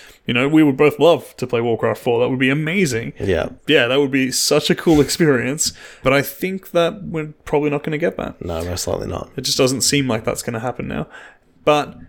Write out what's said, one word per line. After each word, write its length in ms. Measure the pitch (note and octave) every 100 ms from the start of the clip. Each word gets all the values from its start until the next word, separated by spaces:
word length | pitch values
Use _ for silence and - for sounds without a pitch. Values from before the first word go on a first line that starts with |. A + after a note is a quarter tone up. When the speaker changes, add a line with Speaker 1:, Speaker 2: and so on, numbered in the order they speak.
| - - -
Speaker 1:
You 80 |
know, 140 | B2 C3+
we 160 | D#3
would 140 | D3+ C3
both 200 | D3+ C#3+
love 380 | D#3+ D3+ - -
to 100 | B2+
play 140 | A#2+
Warcraft 420 | A#2+ A2+ A#2 G#2+
four. 200 | - A#2
That 80 | B2
would 100 | C3
be 100 | C3
amazing. 640 | C#3+ D#3 F#3+ E3+ A2+ A#2 -
Speaker 2:
Yeah. 300 | G2 E2+ - - -
Speaker 1:
Yeah, 200 | D3 A#2+
that 120 | C3+
would 120 | C#3+
be 200 | C3+ C3
such 380 | - - D3 -
a 60 | F3
cool 260 | - D3+
experience. 720 | C#3 - D#3+ B2+ A#2 D3+ - - - -
But 100 | B2+
I 80 | C#3
think 500 | - - F#3 F#3+ -
that 320 | E3+ E3+ -
we're 300 | - E3 D#3 -
probably 260 | - D3+ D3
not 140 | C#3+
gonna 140 | D#3 D3+
get 180 | E3+ -
that. 260 | - -
Speaker 2:
No, 220 | E2+ E2
most 240 | F2 F2+ -
likely 200 | - -
not. 220 | - - -
Speaker 1:
It 60 |
just 160 | B2+ -
doesn't 240 | C3 C3
seem 260 | - C#3+ C3
like 160 | A2+
that's 200 | A2+ A2
gonna 180 | - A#2
happen 260 | B2 - -
now. 200 | - D#3 - - - _ _ -
But 320 | D3 C3+ -